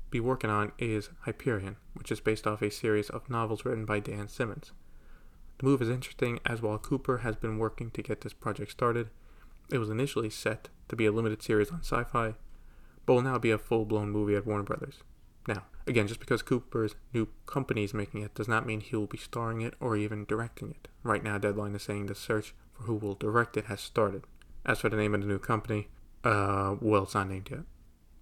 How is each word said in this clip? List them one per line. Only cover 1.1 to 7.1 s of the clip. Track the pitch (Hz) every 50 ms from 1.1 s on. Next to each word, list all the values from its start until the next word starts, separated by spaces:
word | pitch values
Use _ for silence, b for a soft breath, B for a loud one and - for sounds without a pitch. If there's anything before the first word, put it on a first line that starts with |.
| - -
Hyperion, | - 120 104 - - 135 113 95 95 98 101 - - - -
which | - - -
is | 113 -
based | - 110 110 - -
off | 107 107 -
a | 107 104
series | - - - 110 107 104 104 -
of | - 117 - -
novels | 120 117 113 110 110 107 -
written | 127 127 110 107
by | 104 104 104
Dan | 104 - 107 104 104
Simmons. | - - - 123 107 98 - - - - b b b b b b b b b b b b b b b b -
The | 131
move | 135 143 123
is | 120 113
interesting, | 127 127 - - - - 131 120 120 113 -
as | - 117 113
while | 113 107 107 107
Cooper | - - 139 123 - -